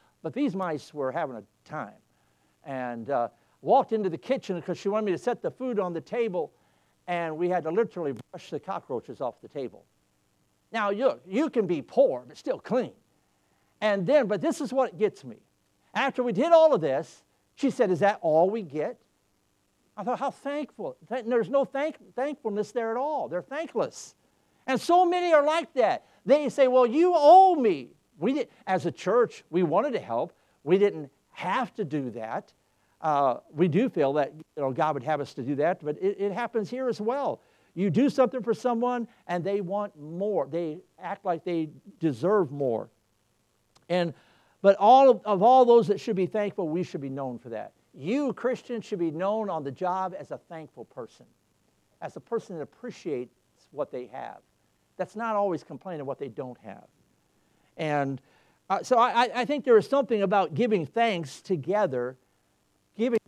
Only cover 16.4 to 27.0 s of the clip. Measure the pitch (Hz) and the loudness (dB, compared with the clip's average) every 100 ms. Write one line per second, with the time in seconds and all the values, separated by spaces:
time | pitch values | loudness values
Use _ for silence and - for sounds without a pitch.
16.4 | 320 330 320 240 151 131 127 - _ _ | 6 8 8 6 2 -2 -4 -12 _ _
17.4 | _ - 277 - 214 175 202 214 165 156 | _ -4 -2 0 0 2 2 2 2 4
18.4 | 185 226 175 147 170 - _ _ _ _ | 4 0 -6 -6 -6 -8 _ _ _ _
19.4 | _ _ _ _ _ - 202 233 269 - | _ _ _ _ _ -10 -6 -4 -4 -6
20.4 | 269 285 294 - 165 127 - 254 220 240 | -8 -8 -8 -10 -12 -12 -10 -8 -2 0
21.4 | 185 277 277 269 302 - - - 277 294 | 0 0 -2 -2 -6 -8 -12 -6 -6 -6
22.4 | 220 202 208 247 226 233 285 302 123 175 | -6 -4 -4 -4 -4 -4 -4 -6 -6 -8
23.4 | 175 285 330 233 147 - - - _ _ | -8 -10 -8 -4 -4 -6 -20 -20 _ _
24.4 | _ _ - 254 - 349 359 359 349 311 | _ _ -4 -4 2 4 4 2 4 4
25.4 | 285 320 320 269 214 123 - _ 180 254 | 4 0 -2 0 0 0 -6 _ 2 2
26.4 | 240 240 262 254 247 262 | 2 2 4 6 4 4